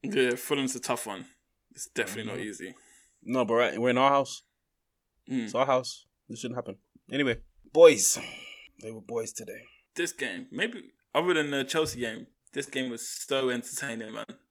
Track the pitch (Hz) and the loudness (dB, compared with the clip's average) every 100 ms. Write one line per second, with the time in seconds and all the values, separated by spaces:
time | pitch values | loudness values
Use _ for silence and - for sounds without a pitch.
0 | 139 135 127 123 - 147 131 131 - 120 | -2 0 2 0 -2 -2 -2 -4 -4 -4
1 | 113 98 87 _ _ _ _ - - - | -4 -10 -12 _ _ _ _ -16 -10 -4
2 | 110 - 107 92 107 95 92 - - - | -4 -4 -8 -8 -8 -10 -14 -14 -20 -20
3 | _ _ - 127 113 117 120 78 123 123 | _ _ -4 -2 2 2 2 2 2 4
4 | 135 139 - - _ _ _ _ _ _ | 6 4 0 -8 _ _ _ _ _ _
5 | _ _ - 131 113 120 131 131 127 - | _ _ -8 -6 -4 -2 2 0 -2 -14
6 | _ _ _ 110 123 123 - 95 _ _ | _ _ _ -12 -8 -8 -10 -14 _ _
7 | _ 139 139 113 - _ - 156 170 131 | _ -2 -2 -2 -8 _ -6 12 12 12
8 | - - - - - - - _ 110 110 | 2 0 -6 -14 -18 -20 -20 _ -14 -14
9 | - 117 113 - 107 120 - _ _ - | -6 -6 -6 -10 -14 -14 -16 _ _ -6
10 | 170 - 127 87 - 127 214 226 - _ | -6 -4 -6 -6 -10 -6 -6 -6 -18 _
11 | _ 143 175 165 147 139 139 165 156 127 | _ -2 2 0 0 -2 -2 0 -2 -2
12 | 117 113 127 _ _ - 139 135 131 113 | -6 -8 -14 _ _ -10 -6 -6 -6 -8
13 | - - - 135 131 123 120 - 139 113 | -10 -10 -4 0 0 -2 -6 -8 -8 -8
14 | 110 110 113 - _ | -10 -12 -12 -16 _